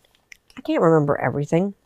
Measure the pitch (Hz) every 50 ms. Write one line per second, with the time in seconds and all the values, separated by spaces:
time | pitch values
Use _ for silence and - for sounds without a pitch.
0 | _ _ _ _ _ _ _ _ _ _ _ - - - 311 285 190 165 165 156
1 | 147 147 - - - 131 117 143 147 - 170 170 190 202 196 _ _